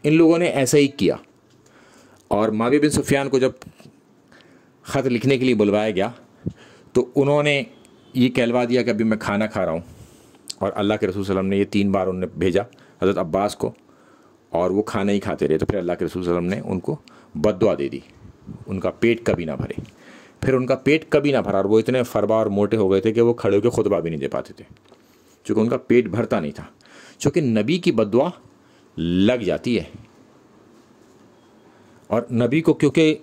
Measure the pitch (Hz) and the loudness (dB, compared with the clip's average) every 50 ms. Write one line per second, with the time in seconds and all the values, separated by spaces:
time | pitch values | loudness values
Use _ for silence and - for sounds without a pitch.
0 | - 147 156 165 165 160 170 165 175 156 - 139 135 - - 147 143 139 - - | 2 4 4 6 6 6 4 4 0 0 0 0 0 4 4 4 4 4 0 0
1 | 95 80 64 - - _ _ _ _ _ _ _ _ _ _ - - _ _ - | 0 0 0 -2 -10 _ _ _ _ _ _ _ _ _ _ -20 -20 _ _ -20
2 | - _ - _ _ _ - 101 110 110 107 107 113 123 139 147 143 151 - 147 | -20 _ -20 _ _ _ -2 0 0 0 -2 -2 0 2 2 2 2 2 0 -2
3 | 139 - 143 139 139 139 135 127 127 127 123 - - - - _ - - _ _ | 0 0 0 0 0 0 0 2 2 0 -2 -6 -20 -20 -20 _ -20 -20 _ _
4 | _ _ _ _ _ _ - - _ _ _ _ _ _ _ _ _ - - 139 | _ _ _ _ _ _ -20 -20 _ _ _ _ _ _ _ _ _ -4 -4 -2
5 | 123 131 120 113 120 131 139 120 127 127 120 104 104 101 98 104 107 110 101 90 | 0 0 -2 0 2 2 2 2 2 0 2 4 4 2 2 2 0 0 -2 -2
6 | 98 117 120 - - _ _ _ - - - - - - - - - - _ 123 | -4 -4 -6 -14 -20 _ _ _ -12 -12 -12 -12 -20 -20 -20 -20 -20 -2 _ 0
7 | 127 - - 147 135 139 147 147 147 147 143 139 120 - - - - - - - | 0 0 0 0 2 2 2 2 2 2 0 0 -2 -6 -14 -20 -20 -20 -20 -20
8 | _ - - 127 123 131 123 131 117 117 117 123 123 117 123 123 110 120 113 104 | _ -8 0 2 2 2 2 0 0 2 0 0 0 2 0 0 0 0 0 0
9 | 113 113 110 107 - - 101 104 107 107 - 107 90 85 80 85 85 - - - | 0 0 -2 -2 -2 -4 -2 -2 -2 -2 -2 -4 -2 -2 -4 -6 -8 -12 -20 -20
10 | - - - - - - - _ _ - - - 95 98 - 107 101 101 107 104 | -20 -20 -20 -20 -20 -20 -20 _ _ -20 -8 -6 -6 -4 -2 -2 -2 -2 0 0
11 | 110 95 90 101 95 98 95 95 95 95 98 98 101 - - 104 101 98 95 98 | -2 -4 -4 -6 -4 -2 -2 -2 0 0 0 0 0 0 0 0 0 2 0 0
12 | 92 92 92 92 92 82 - 78 87 95 87 95 107 - - - - - _ _ | -2 -2 -4 -4 -6 -8 -4 -2 -2 0 0 0 -2 -4 -16 -20 -20 -20 _ _
13 | - 95 98 - 92 80 78 95 101 104 - - - 113 - _ _ _ _ _ | 0 0 0 0 -4 -2 -2 -2 -2 -2 -4 -4 -6 -8 -8 _ _ _ _ _
14 | _ _ _ _ _ _ _ _ _ _ - 82 90 90 92 101 107 - - 107 | _ _ _ _ _ _ _ _ _ _ -4 -2 -2 0 0 -2 -2 -2 -4 -4
15 | 98 101 101 101 - 101 78 - - 73 78 78 98 - 107 98 87 87 87 - | -2 -2 -2 -2 -2 -6 -4 -2 0 0 0 0 0 -2 -2 -4 -4 -4 -4 -4
16 | 92 78 - 92 90 87 87 87 87 87 98 - - - 95 92 - - 78 - | -4 -6 -4 -4 -2 -2 -2 -2 -2 -4 -4 -6 -6 -6 -6 -6 -4 -6 -8 -8
17 | _ - - - - _ - 76 76 107 101 90 110 101 85 71 71 67 - 67 | _ -20 -20 -20 -20 _ -8 -2 -2 -2 0 2 0 0 2 0 -4 -6 -6 -10
18 | - - - - - - - _ _ - - - - - 98 95 90 92 - - | -14 -16 -20 -20 -20 -20 -20 _ _ -20 -18 -18 -12 -10 -8 -6 -6 -6 -2 0
19 | - 117 113 113 - - 90 85 85 78 71 65 - - - - - - - - | 2 2 2 0 0 -2 -2 -2 -4 -8 -8 -8 -8 -8 -8 -12 -12 -16 -20 -20
20 | - - - - - - _ _ - 131 131 127 127 123 135 131 - 135 151 156 | -20 -20 -20 -20 -20 -20 _ _ -2 0 0 0 0 -2 -4 0 2 2 2 2
21 | - - - 147 139 143 135 120 98 101 98 95 95 101 107 110 120 - 127 127 | 0 0 0 2 2 2 0 0 0 0 0 0 2 4 4 2 2 2 0 -2
22 | 120 120 - 110 101 104 110 113 110 107 101 101 104 98 113 110 101 92 98 95 | -2 0 0 -2 0 2 2 0 0 0 0 0 0 0 2 0 2 2 2 2
23 | 95 110 107 120 117 117 120 120 - 104 98 104 104 120 - 120 98 98 101 87 | 2 2 2 4 2 2 2 0 0 0 2 2 2 2 0 0 0 2 0 0
24 | 80 82 82 71 67 - - 62 - - - - - _ - _ _ - - _ | -2 -4 -6 -6 -6 -6 -6 -8 -8 -10 -20 -20 -20 _ -20 _ _ -20 -20 _
25 | _ _ _ _ _ _ _ _ _ - 107 107 107 120 131 127 - - 120 123 | _ _ _ _ _ _ _ _ _ -4 0 0 0 0 -2 -4 0 4 4 4
26 | 117 104 85 113 113 - 120 101 80 73 73 - 78 - _ _ _ - - - | 4 2 -2 -4 -2 -2 -2 -4 -4 -6 -10 -12 -18 -18 _ _ _ -20 -20 -20
27 | - - - _ - - - 175 151 120 110 107 104 120 170 180 175 175 135 110 | -20 -20 -18 _ -2 0 0 2 0 2 0 0 0 0 -2 0 0 0 2 2
28 | 110 101 101 120 143 180 - - - - _ _ _ _ _ _ _ _ _ - | 0 2 2 2 2 2 -2 -10 -20 -20 _ _ _ _ _ _ _ _ _ -6
29 | 82 85 87 92 98 110 127 123 104 87 78 73 - 127 120 98 80 78 - - | -2 0 2 2 4 2 2 0 -2 -4 -4 -2 -2 -2 -2 -2 -4 -8 -16 -20
30 | - _ _ _ - _ _ _ _ _ _ - _ _ _ - _ _ _ _ | -20 _ _ _ -20 _ _ _ _ _ _ -20 _ _ _ -20 _ _ _ _
31 | _ _ _ _ - _ _ _ _ _ _ _ _ - _ - - - - - | _ _ _ _ -20 _ _ _ _ _ _ _ _ -20 _ -20 -20 -20 -20 -20
32 | - _ 104 117 117 - 127 113 123 117 135 160 160 165 147 - - 143 - 165 | -8 _ -4 -4 -2 -2 -2 0 0 2 0 2 2 2 2 2 0 2 2 2
33 | 160 156 151 - | 2 2 0 -2